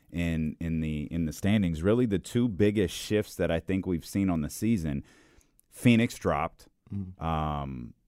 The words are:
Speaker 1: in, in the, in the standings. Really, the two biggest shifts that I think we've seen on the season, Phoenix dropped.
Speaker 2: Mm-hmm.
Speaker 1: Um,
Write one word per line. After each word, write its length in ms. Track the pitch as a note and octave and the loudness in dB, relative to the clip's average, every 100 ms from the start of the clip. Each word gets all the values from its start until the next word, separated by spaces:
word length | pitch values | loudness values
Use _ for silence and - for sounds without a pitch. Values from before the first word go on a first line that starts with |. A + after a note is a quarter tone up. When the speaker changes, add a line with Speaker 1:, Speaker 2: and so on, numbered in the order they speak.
| _ | _
Speaker 1:
in, 440 | D#2 E2+ D#2+ D#2 - | -4 -2 0 -2 -4
in 200 | E2 D#2+ | -4 -2
the, 240 | D#2 D2+ D2 | -2 -4 -4
in 140 | E2+ D#2+ | -4 -4
the 80 | |
standings. 500 | D#2 G2 G#2+ F2+ D#2 | -2 2 2 2 0
Really, 240 | F2 A#2 B2+ | 2 2 2
the 100 | F#2+ | 0
two 300 | - A#2+ A#2+ | 0 0 0
biggest 480 | F2 G#2 G#2+ F2+ - | 4 2 4 0 -2
shifts 400 | - G#2+ G#2 - | -2 -2 -2 -2
that 160 | E2+ | 0
I 80 | E2 | 0
think 260 | - F#2+ F#2 | 0 -2 0
we've 180 | F2 - | -4 -2
seen 220 | G2+ F#2+ | 0 2
on 100 | E2+ | 0
the 80 | C#2+ | -2
season, 540 | - A2 A2+ D#2 C#2+ - - _ _ _ _ _ | -2 0 0 0 -4 -6 -16 _ _ _ _ _
Phoenix 460 | - B2 A#2 A#2+ - | 0 6 6 4 0
dropped. 520 | F#2+ D2 E2 - - _ - | -2 0 -2 -8 -20 _ -12
Speaker 2:
Mm-hmm. 320 | G2+ F#2 F#2 | -10 -10 -6
Speaker 1:
Um, 720 | D#2+ D#2+ D#2 D2 C#2 C2 A#1+ - | -2 0 0 -2 -4 -8 -12 -16